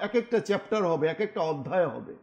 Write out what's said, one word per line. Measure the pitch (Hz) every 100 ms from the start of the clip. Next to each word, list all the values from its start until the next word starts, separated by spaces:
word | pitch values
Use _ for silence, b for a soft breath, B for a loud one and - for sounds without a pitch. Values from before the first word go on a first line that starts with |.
এক | 208 240
একটা | 233 220
চ্যাপ্টার | - 196 - 220 175
হবে, | 156 156
এক | 160
একটা | 202 208
অধ্যায় | 160 147 120 180 156
হবে। | 113 - -